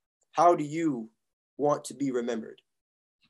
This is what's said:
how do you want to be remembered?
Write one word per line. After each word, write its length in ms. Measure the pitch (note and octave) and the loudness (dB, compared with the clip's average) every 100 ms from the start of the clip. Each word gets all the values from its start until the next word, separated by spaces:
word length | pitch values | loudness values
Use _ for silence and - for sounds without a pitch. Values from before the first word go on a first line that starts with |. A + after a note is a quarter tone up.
| _ _ _ | _ _ _
how 220 | - E3+ | 4 4
do 100 | E3+ | 4
you 440 | D3 D#3 E3 A#2+ A2 _ _ _ _ - | 0 -2 -2 -2 -8 _ _ _ _ -2
want 260 | D3 D3 | 0 0
to 100 | - | -4
be 160 | B2+ C#3 | -6 -2
remembered? 500 | B2 A#2+ A2+ A2 - _ _ _ _ _ _ _ | -2 -2 -4 -8 -16 _ _ _ _ _ _ _